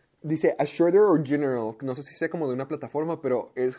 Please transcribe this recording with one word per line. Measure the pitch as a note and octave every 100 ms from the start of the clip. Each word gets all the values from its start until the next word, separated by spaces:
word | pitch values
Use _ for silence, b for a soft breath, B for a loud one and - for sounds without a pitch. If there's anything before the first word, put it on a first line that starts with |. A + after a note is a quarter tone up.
| b _
dice, | D3+ D#3 D#3 -
"A |
Shredder | C#3+ - E3+ F#3+
Original", | G#3 D#3 C3+ C#3+ C#3+ B2 A2 A2+
no | C3+
sé | B2+
si | C#3
sea | - E3
como | F3 D3
de |
una | B2+ C3+
plataforma, | D3+ A2+ D3 D#3+ D#3+
pero | C3+ B2 -
es | - B2+